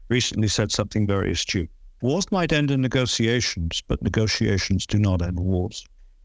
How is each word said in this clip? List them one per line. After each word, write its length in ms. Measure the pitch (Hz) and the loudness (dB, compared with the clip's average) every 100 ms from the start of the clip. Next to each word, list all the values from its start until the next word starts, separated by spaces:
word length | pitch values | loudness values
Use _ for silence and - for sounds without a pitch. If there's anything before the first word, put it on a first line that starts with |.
| - | -2
recently 400 | 123 113 - 107 | 0 0 0 0
said 240 | - 107 | 0 0
something 340 | - 107 107 101 | 0 -2 0 0
very 240 | 98 95 | 0 0
astute. 400 | 87 - 101 82 - - - | -2 -2 -2 -4 -8 -20 -6
"Wars 280 | 120 156 - | -2 0 0
might 180 | 196 165 | 0 2
end 180 | 156 147 | 2 2
in 120 | 135 | 2
negotiations, 1000 | 131 131 123 - 110 120 - - 82 - - | 2 2 0 2 2 2 0 -4 -4 -4 -4
but 140 | - | -4
negotiations 840 | 104 101 110 - 110 98 - 95 - | 0 0 0 2 0 0 2 -2 0
do 140 | 104 | 2
not 220 | 101 92 | 4 2
end 180 | 85 90 | 0 -2
wars." 460 | 90 92 98 - - - - - | 0 0 -2 -6 -18 -20 -20 -20